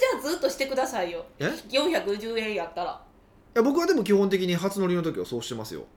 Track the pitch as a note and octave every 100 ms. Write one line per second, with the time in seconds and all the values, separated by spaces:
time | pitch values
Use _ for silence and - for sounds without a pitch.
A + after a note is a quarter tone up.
0 | C5 D4+ C#4 E4+ - - C4+ B3+ C4 A#3
1 | F3 E3+ - - D#3 D#4+ G3+ C4 D4+ C4+
2 | F#3+ G3+ A3+ A3+ G#3+ G3+ E3+ F3 F3 B2+
3 | - - _ - - A#3 A#3+ C#4+ E4+ D#4+
4 | G3 G3+ G3+ F#3 F3+ F3 F#3+ G3 F#3 F3+
5 | E3 C3+ - A#2+ A2+ A#2 A2 D2+ -